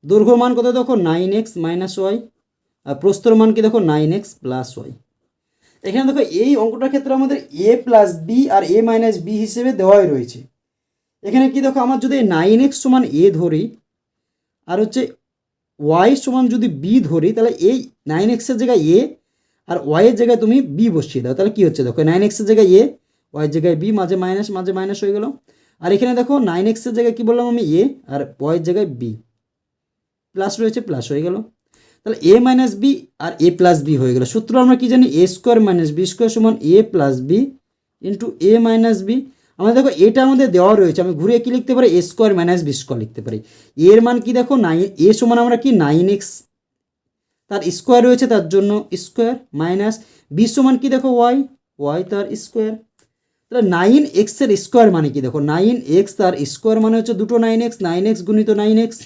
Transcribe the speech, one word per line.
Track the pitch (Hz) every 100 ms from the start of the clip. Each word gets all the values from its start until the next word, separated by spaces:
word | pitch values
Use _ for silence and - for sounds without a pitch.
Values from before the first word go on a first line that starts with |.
দৈর্ঘ্য | 143 208 214 240
মান | 247 240
কত | 240 247
দেখো, | 254 233 170
নাইন | 165 185 208
এক্স | 220 175 165
মাইনাস | 175 190 190
ওয়াই, | 190 226 - _ _ _ _ _ -
আর | -
প্রস্থর | 196 196 240 220
মান | 220 220
কি | 220
দেখো, | 226 170
নাইন | 151 151 196
এক্স | - -
প্লাস | 127 127 123 -
ওয়াই। | 139 123 _ _ _ _ _ _ _ _
এখানে | 190 220 269
দেখো | 277 247 175
এই | 247 269
অঙ্কটার | 226 226 262
ক্ষেত্রে | 269 269 262
আমাদের | 269 285 - 165 202
এ | 240 247
প্লাস | 226 196 165 160
বি | 240 277 196
আর | 175 208
এ | 226
মাইনাস | 226 226 190 165
বি | 214
হিসেবে | 214 240 254 208
দেওয়াই | 190 202 180
রয়েছে। | 139 120 117 - _ _ _ _ _ _ _ 202
এখানে | 254 262
কি | 277 269
দেখো, | 269 247
আমার | 262 262
যদি | 277 214 165
নাইন | 180 220 277
এক্স | -
সমান | 269 254 240 143
এ | 190 160
ধরি | 175 156 220 - _ _ _ _ _ _ _ _ -
আর | 185
হচ্ছে | 214 262 - - _ _ _ _ _ _
ওয়াই | 147 160 208 269
সমান | - 254 247
যদি | 226 220 139
বি | 170 247 165
ধরি, | 165 170 220
তাহলে | 226 - 180
এই | 254 - _ 139
নাইন | 160 214 233
এক্সের | - 240
জায়গায় | 254 226 151 180
এ | - - _ _ _ _ -
আর | 175 139
ওয়াইয়ের | 156 220 214
জায়গায় | 233 233
তুমি | 220 254 147 143
বি | 226 160
বসিয়ে | - 131
দাও, | 120 131
তাহলে | 196 214
কি | 175
হচ্ছে | 151 123
দেখো, | 120 156
নাইন | 180 208
এক্সের | 208 208
জায়গায় | 220 196 185
এ, | 277 - _ _ _
ওয়াইয়ের | 147 151 156
জায়গায় | 175 160
বি, | 196 214
মাঝে | 175 185
মাইনাস, | 185 190 214 190
মাঝে | 180 185
মাইনাস | 190 196
হয়ে | 202 208
গেল। | 233 269 _ _ _ _
আর | 170 202
এখানে | 247 240
দেখো | 247 285 208
নাইন | 170 208
এক্সের | 220 247 226
জায়গায় | 233 226
কি | 226
বললাম | 240 240
আমি, | 240 175 160
এ, | 262 - -
আর | 139 139 _
ওয়াইয়ের | 143 165 165
জায়গায় | 185 196 120
বি | 120 110 _ _ _ _ _ _ _ _ _ _ _ 185
প্লাস | 196 196
রয়েছে, | 220 220 240
প্লাস | 135 117
হয়ে | 143 170
গেল। | 196 220 _ _ _ _ _
তাহলে | 214 220 156
এ | 220 247
মাইনাস | 254 254 202
বি | 269 269 - _ 165
আর | - 170
এ | 175
প্লাস | 180 165 143
বি | 143
হয়ে | 131 127
গেল। | 120
সূত্র | 226 220 254
আমরা | 254 254
কি | 254
জানি, | 254 254 151
এ | 180
স্কয়ার | - 247 233 208
মাইনাস | 175 156 151
বি | 185
স্কয়ার | - 226 226
সমান | 220 220 147
এ | 190 220
প্লাস | 180 139 127 131
বি | 196 277 - _ _ _ _ 185
into | 202 233 - 175
এ | 226 226
মাইনাস | 226 226 202 190
বি। | 254 269 _ _ -
আমাদের | 202 247
দেখো | 269 170 202
এটা | 233 262
আমাদের | 269 262 180
দেওয়া | 185 214
রয়েছে, | 180 165 180
আমি | 151
ঘুরিয়ে | 185 240
কি | 240 247
লিখতে | 247 254
পারি, | 247 175
এ | 175
স্কয়ার | - 220 185
মাইনাস | 170 180 147
বি | 131
স্কয়ার | - 120
লিখতে | 107 - 113
পারি। | 107 - _ _ -
এর | 170 220 233
মান | 240 226
কি | 247
দেখো, | 247 269 180
নাইন, | 165 196 185 180
এ | 220
সমান | 233 240
আমরা | 240 233
কি | 269 220
নাইন | 147 156 185 202
এক্স, | - - _ _ _ _ _ _ _ _ _ _ _
তার | 202 165 175
স্কয়ার | - 247 240
রয়েছে | 247 262
তার | 220 165
জন্য | 196 202 208 208 180
স্কয়ার | - - 160 151 _ 143
মাইনাস | 165 185 214 220 _ _ _
বি | 147 226 277
সমান | 262 254
কি | 262 262
দেখো, | 262 240
ওয়াই, | 240 262 269 _ _ _
ওয়াই | 143 160 185
তার | 202 196 220
স্কয়ার। | - 233 220 220 _ _ _ _ _ _ _
তাহলে | 247 202 175
নাইন | 190 269 294 180
এক্সের | 214 - 262 196
স্কয়ার | - 240 220 170
মানে | 147
কি | 143 127
দেখো, | 151 147
নাইন | 160 202 240 - 170
এক্স | 202 -
তার | 185 180 143
স্কয়ার | - 220 220
মানে | 220 226
হচ্ছে | 226 202
দুটো | 214 240 226
নাইন | 226 233
এক্স, | 233 180
নাইন | 175 208
এক্স | 214 175
গুণিত | 214 214 208
নাইন | 208 220 233
এক্স। | -